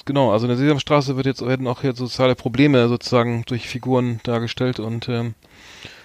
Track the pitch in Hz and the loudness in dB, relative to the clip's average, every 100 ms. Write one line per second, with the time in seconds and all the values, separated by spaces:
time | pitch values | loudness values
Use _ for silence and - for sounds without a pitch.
0 | - 139 127 104 120 123 143 143 - 147 | -4 2 4 2 2 0 2 2 2 0
1 | 135 131 135 127 120 131 127 123 139 123 | 0 -2 -2 -2 -2 -2 -2 -2 -4 -4
2 | 127 - 131 123 131 117 147 135 120 120 | -6 2 2 2 -2 2 4 6 4 2
3 | - 127 117 117 117 123 - 127 127 127 | 0 2 2 -2 -4 -8 -6 -8 0 0
4 | 123 113 - 117 117 - 127 123 110 117 | 0 -2 -2 -2 -2 -4 -4 -4 -6 -6
5 | - 117 120 113 _ - - - - - | -4 -4 -4 -8 _ -20 -20 -20 -20 -20